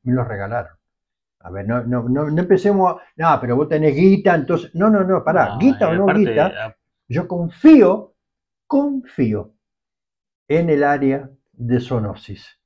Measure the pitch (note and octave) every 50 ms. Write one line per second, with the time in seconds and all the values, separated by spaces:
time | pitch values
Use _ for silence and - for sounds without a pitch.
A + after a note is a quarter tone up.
0 | - B2+ B2 B2+ A#2 G#2+ A2 G2 G2 G2 A#2 A#2+ - - _ _ _ _ _ _
1 | _ _ _ _ _ _ _ _ - E2+ F2+ G2 G2 G#2+ A#2 B2 A#2 A#2+ B2 B2
2 | A2+ A#2+ B2+ C#3+ D3+ D3 D3+ D#3+ F3+ F3+ G3+ F#3 - G3+ G3+ F#3+ F#3 F3+ E3 -
3 | - _ _ - E3 E3 D3 C3 - B2+ A#2+ C3 D3+ D3 E3 D3+ D#3 D3+ C3+ C#3+
4 | F3+ F#3+ G3 G3 - F#3+ F3 E3 C3+ B2 F3 E3 - - - E3 G3 A3 G#3+ G3+
5 | F#3+ F3+ F#3+ E3+ - D3+ D#3+ E3+ A#2+ - - B2+ F#3 C4+ C4 - A3 E3 E3 F3+
6 | G3+ G3 - G#3+ G3+ B2 A2 C#3+ D#3 F#3+ - - A2+ A2+ - _ _ _ _ _
7 | _ - A#2+ D#3 E3+ - F3+ F3 E3+ E3 - - - D#4 D#4+ C#4 G3+ F3+ F#3+ A3
8 | G#3 - _ _ _ _ _ _ _ _ _ _ _ - C#4+ C#4 C#4+ C#4+ C#4 C4+
9 | A#3+ - - - C3 A2 G#2+ G#2 G#2 - _ _ _ _ _ _ _ _ _ _
10 | _ _ _ _ _ _ _ _ _ - C#3 E3 E3+ E3 D3+ C#3+ C#3+ C#3+ C#3+ C#3
11 | C#3 C3+ C3+ C#3 C#3 - - _ _ _ _ - A#2+ A#2 B2 B2+ B2 - C3 A#2
12 | G#2+ G2+ F#2+ - - - G2 - - - _ _ _